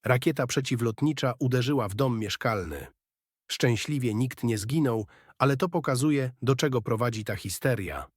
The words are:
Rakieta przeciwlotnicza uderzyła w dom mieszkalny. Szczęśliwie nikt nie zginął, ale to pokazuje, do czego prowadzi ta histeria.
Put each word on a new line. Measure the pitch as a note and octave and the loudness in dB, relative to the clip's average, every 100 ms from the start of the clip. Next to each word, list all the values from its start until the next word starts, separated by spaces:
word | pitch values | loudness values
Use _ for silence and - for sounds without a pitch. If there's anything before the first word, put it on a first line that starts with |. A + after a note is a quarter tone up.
Rakieta | - B2 E3 D3 B2+ | 2 2 2 0 0
przeciwlotnicza | - C3+ B2 A#2 A2 D3 C#3+ C3 A#2+ | 0 0 0 0 2 0 2 -2 0
uderzyła | C3 B2+ B2 C#3+ G#2+ | 0 2 2 0 0
w | |
dom | G#2 C3 A#2 | 0 0 0
mieszkalny. | G#2 - B2 G#2+ E2+ C#2+ B1+ _ _ _ _ _ _ | -2 -2 -2 -2 -4 -8 -12 _ _ _ _ _ _
Szczęśliwie | - C3 A2+ - D3 B2 | 0 2 2 0 -2 0
nikt | G#2+ B2+ - | 0 -2 0
nie | A#2+ A2 | -2 -2
zginął, | G#2 D3+ C#3 A2+ G#2 - - _ | 0 2 2 0 -4 -12 -20 _
ale | C3+ C3+ | 2 2
to | F3+ | 0
pokazuje, | F3 D3 B2+ D3+ C#3+ B2+ - | 0 -2 0 2 2 -2 -2
do | A#2+ C3 | 0 2
czego | D3+ B2+ | 2 0
prowadzi | G#2+ A2 A#2+ A2 | -2 0 0 -2
ta | G#2+ G2+ | -6 -6
histeria. | G2+ - C3+ A2+ F2+ C#2 C#2 | -8 -2 0 0 -4 -8 -12